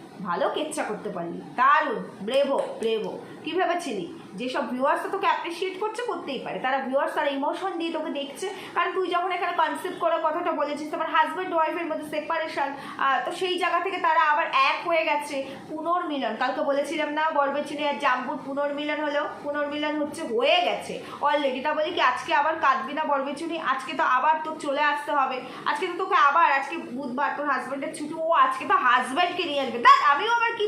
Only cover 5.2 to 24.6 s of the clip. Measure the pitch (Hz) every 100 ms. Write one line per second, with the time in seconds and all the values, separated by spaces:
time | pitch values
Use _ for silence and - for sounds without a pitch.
5.2 | 349 - 339 339 381 370 427 453 480 349
6.2 | - 247 - 190 254 269 233 269 320 330
7.2 | 294 277 285 330 370 339 330 311 311 277
8.2 | 277 - 381 392 - 349 359 359 370 349
9.2 | 370 359 359 339 311 285 370 - 330 320
10.2 | 320 302 339 294 294 285 302 330 320 320
11.2 | 311 359 359 330 311 330 330 311 302 302
12.2 | 294 330 311 - 277 277 - - 269 262
13.2 | - 349 370 359 349 339 370 359 339 311
14.2 | 311 302 311 262 277 320 349 330 320 294
15.2 | 294 277 269 277 - 311 311 359 339 285
16.2 | 233 220 262 311 269 277 294 311 294 294
17.2 | 311 294 277 285 - 294 294 277 277 254
18.2 | 247 302 269 277 285 285 302 294 294 285
19.2 | 302 - 294 294 285 294 302 302 285 330
20.2 | 311 226 277 349 339 202 - 175 - -
21.2 | 285 294 277 262 302 294 320 359 262 247
22.2 | - 311 302 330 285 254 262 302 294 277
23.2 | 269 285 330 330 247 269 311 302 302 262
24.2 | 302 320 311 311